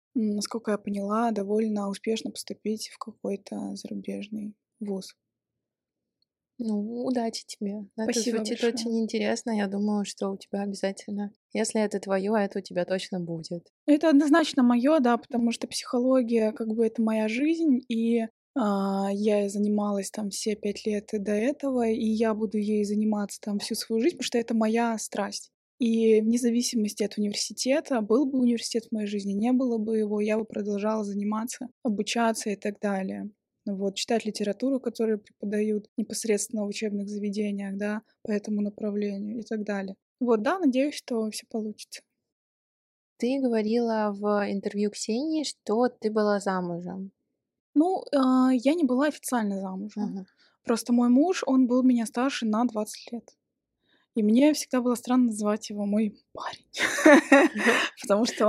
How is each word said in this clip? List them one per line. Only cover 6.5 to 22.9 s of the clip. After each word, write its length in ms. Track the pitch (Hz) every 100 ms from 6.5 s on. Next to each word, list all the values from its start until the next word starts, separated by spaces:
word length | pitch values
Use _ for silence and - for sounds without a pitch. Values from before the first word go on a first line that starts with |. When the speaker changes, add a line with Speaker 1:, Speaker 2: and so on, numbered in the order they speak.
| -
Speaker 2:
Ну, 440 | 226 208 214 240 262
удачи 380 | 247 226 226 -
тебе. 400 | - 202 208 202 -
Это 240 | 220 240
Speaker 1:
Спасибо 0 |
Speaker 2:
звучит 440 | 233 220 214 226
Speaker 1:
большое. 0 |
Speaker 2:
очень 340 | 233 226 233 226
интересно. 560 | 220 226 214 226 240 214
Я 120 | 196
думаю, 360 | 202 208 208
что 240 | 196 - 196
у 60 | 190
тебя 260 | - 202
обязательно, 680 | 202 196 196 196 - 202 208 - _
если 280 | 208 220 220
это 200 | 208 196
твоё, 340 | 190 196 202
это 240 | 220 196 196
у 40 |
тебя 220 | - 180
точно 360 | 175 190 - 180
будет. 480 | 170 165 - 175 - _ -
Speaker 1:
Это 240 | 294 330
однозначно 520 | 277 302 330 302 -
моё, 360 | 240 240 269 320
да, 160 | 240 233
потому 340 | - 240 233
что 160 | - -
психология, 840 | - - 247 254 262 226 226 214
как 160 | 220 220
бы, 160 | 220 226
это 140 | 226
моя 240 | 220 220 214
жизнь, 520 | 240 302 330 320 247 -
и, 380 | 226 226 233 220 _ _
а, 540 | 277 208 196 196 196 196
я 280 | 202 214 208
ей 80 | 202
занималась 640 | 202 208 208 208 202 196
там 180 | - 202
все 260 | - 113 104
пять 280 | 104 - 110
лет 220 | 104 -
до 200 | - 196
этого, 560 | 208 247 294 277 247 226
и 160 | 220
я 300 | 220 220 226
буду 240 | 214 214 214
ей 260 | 208 214
заниматься 560 | 202